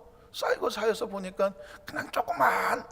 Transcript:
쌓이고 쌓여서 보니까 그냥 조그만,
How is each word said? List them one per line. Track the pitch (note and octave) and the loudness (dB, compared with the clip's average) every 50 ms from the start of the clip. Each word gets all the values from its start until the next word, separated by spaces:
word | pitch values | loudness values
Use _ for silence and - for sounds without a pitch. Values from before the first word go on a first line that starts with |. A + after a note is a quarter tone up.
| - - - - - - - | -20 -20 -20 -20 -20 -16 -10
쌓이고 | - - - - - - - | -4 0 0 0 2 0 -2
쌓여서 | A#3 G#3+ G#3+ A3+ G#3 - - | -2 2 2 2 2 0 -2
보니까 | G3 G3 G3 F#3+ F#3 F#3 - G3 G3 G3 - - - - - - | -6 -6 -8 -8 -8 0 2 2 2 2 -4 -16 -18 -18 -16 -16
그냥 | - - - - - | -10 -8 -8 -8 -4
조그만, | - - - - - - - - - - - - - - - - | -2 -2 0 0 2 4 4 6 6 4 2 0 0 -2 -4 -10